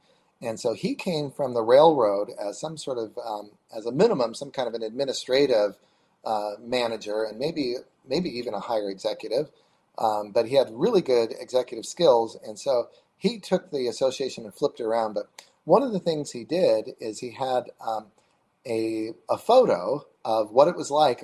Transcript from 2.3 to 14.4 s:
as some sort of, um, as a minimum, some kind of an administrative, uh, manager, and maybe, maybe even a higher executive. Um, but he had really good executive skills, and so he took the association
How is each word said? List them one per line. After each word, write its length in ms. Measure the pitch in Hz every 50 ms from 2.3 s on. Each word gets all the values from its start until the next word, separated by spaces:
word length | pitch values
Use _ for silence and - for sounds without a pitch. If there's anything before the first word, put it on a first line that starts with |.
| - -
as 220 | 104 101 - -
some 180 | - 156 160 151
sort 220 | - - 131 120
of, 180 | 113 107 101 120
um, 320 | 117 117 107 104 104 104 _ _ _ _ -
as 120 | 117 107 117
a 40 |
minimum, 440 | 123 143 190 240 233 139 120 113 113
some 160 | - 143 139
kind 160 | - - 127 117
of 80 | 110
an 80 | 113 113
administrative, 920 | 110 110 127 139 135 117 - - - 127 135 143 131 123 107 104 101 95 - _ _ _ _ _ _ _ _ -
uh, 280 | 123 110 107 104 104 104 107
manager, 640 | 120 117 123 123 120 117 117 110 104 107 104 107 110
and 160 | 107 107 110
maybe, 380 | 131 160 170 160 139 123 117 - - _ _ _ _ 135
maybe 220 | 131 160 185 165
even 240 | 117 120 117 120 107
a 60 | 98
higher 320 | 95 - 117 110 104 98
executive. 580 | 98 95 - 107 107 - - 107 107 127 156 - _ _ _ _ _ _ _ _ _ -
Um, 320 | 117 110 107 104 104 104
but 140 | 101 117 117 110
he 60 | 131
had 140 | 139 123 110
really 300 | 113 117 156 233 240 190
good 320 | - - 127 120 113 113 - -
executive 460 | 123 - 120 127 120 - 123 113 101
skills, 520 | - - - - 151 123 117 117 110 - - -
and 140 | 123 107 101
so 300 | - 139 131 120 117 - - _ _ _ _ _
he 220 | - 196 240 214
took 320 | - - 190 180 - -
the 160 | 151 139 127 120
association 580 | 113 - 139 131 123 - 135 127 - -